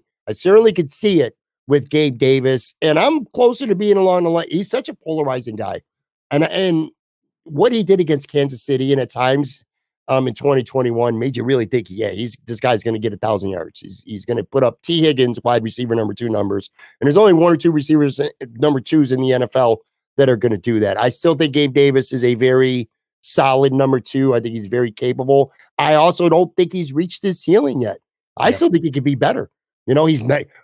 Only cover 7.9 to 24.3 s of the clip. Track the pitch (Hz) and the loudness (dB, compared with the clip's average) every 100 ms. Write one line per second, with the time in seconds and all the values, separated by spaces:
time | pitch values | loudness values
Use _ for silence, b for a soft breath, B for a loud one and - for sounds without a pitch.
7.9 | 190 165 143 - 143 139 123 - 131 135 | 2 2 -2 -2 -2 -2 -4 -4 -2 0
8.9 | 135 120 120 127 143 139 - _ _ _ | 0 -2 -2 0 0 -2 -10 _ _ _
9.9 | _ - 131 127 107 143 135 120 135 123 | _ -2 -2 -2 -2 0 0 -2 -2 -2
10.9 | 117 120 113 131 120 117 131 107 123 95 | 0 -2 -2 -4 -4 -2 -2 0 -4 -4
11.9 | 95 104 95 117 - - 113 127 110 117 | -6 -6 -6 -8 -10 -12 -4 -2 0 -2
12.9 | 110 110 101 110 104 98 92 80 - 98 | -4 -4 -4 -4 -2 -4 -8 -10 -16 -20
13.9 | 95 - 104 110 117 95 135 123 - - | -20 -16 -14 -6 -6 -2 0 0 -2 -4
14.9 | 165 156 131 123 113 127 120 110 - 123 | 0 2 2 0 0 -2 -2 -2 -8 -4
15.9 | 113 104 101 117 104 101 98 - b b | -2 -4 -6 -6 -4 -4 -6 -10 b b
16.9 | b 139 160 214 165 170 156 170 151 139 | b 2 4 6 6 4 4 2 0 2
17.9 | 156 143 127 147 - 127 117 151 135 - | 2 2 -2 -6 -6 -16 -2 0 0 0
18.9 | 156 131 131 131 127 123 135 120 110 _ | 2 2 0 0 0 0 2 2 0 _
19.9 | _ _ - 131 117 120 101 120 110 101 | _ _ 0 2 4 0 -2 -2 0 0
20.9 | 98 127 - 170 156 156 147 143 139 139 | 0 -2 0 0 0 0 0 0 4 4
21.9 | 135 120 131 123 117 127 131 131 127 110 | 2 -2 -2 0 2 2 4 2 0 -6
22.9 | _ _ _ - - 135 131 139 135 135 | _ _ _ -6 0 2 2 2 2 0
23.9 | 131 - 139 135 | 0 -2 -2 0